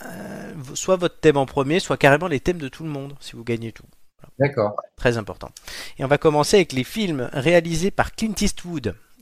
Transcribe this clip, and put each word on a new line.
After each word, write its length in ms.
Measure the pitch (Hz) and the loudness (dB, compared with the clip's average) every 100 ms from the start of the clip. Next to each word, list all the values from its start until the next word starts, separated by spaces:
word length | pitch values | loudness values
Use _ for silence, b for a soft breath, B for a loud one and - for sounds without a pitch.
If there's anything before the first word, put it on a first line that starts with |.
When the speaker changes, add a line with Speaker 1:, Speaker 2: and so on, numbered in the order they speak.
| - | -14
Speaker 1:
euh, 480 | 190 202 - 202 185 | -12 -12 -12 -12 -12
v-, 200 | 127 147 | -12 -6
soit 220 | - 185 | 0 2
votre 220 | 175 - | 0 4
thème 180 | 156 139 | 4 4
en 100 | 131 | 2
premier, 320 | - 135 170 | 0 0 0
soit 180 | - 139 | 0 2
carrément 300 | 139 147 180 | 6 4 2
les 120 | 139 | -2
thèmes 200 | - 175 | -2 -4
de 80 | 139 | -6
tout 160 | - | -10
le 80 | 160 | -10
monde, 240 | 143 139 139 | -8 -10 -14
si 160 | - 117 | -16 -12
vous 80 | |
gagnez 280 | 117 117 113 | -6 -4 -6
tout. 160 | - - _ - _ | -14 -20 _ -20 _
Voilà. 140 | - - | -20 -2
Speaker 2:
D'accord. 380 | 139 135 104 104 - - | 0 2 -2 -4 -12 -2
Speaker 1:
Très 220 | 127 117 | 0 0
important. 320 | 98 90 62 - B B B - | -4 -12 -14 -16 B B B -8
Et 60 | |
on 40 | 135 | 0
va 120 | 147 | 4
commencer 380 | 160 151 147 208 | 4 4 6 4
avec 160 | 175 | 4
les 100 | 131 | 0
films 440 | 123 - 202 147 120 | -4 -2 -2 -2 -4
réalisés 560 | 147 127 175 165 160 190 | -2 4 4 4 0 0
par 240 | - - - | 0 -2 -2
Clint 200 | 220 202 | -4 0
Eastwood. 560 | 202 - 175 160 - 107 - - | -2 -2 -6 -6 -6 -8 -14 -18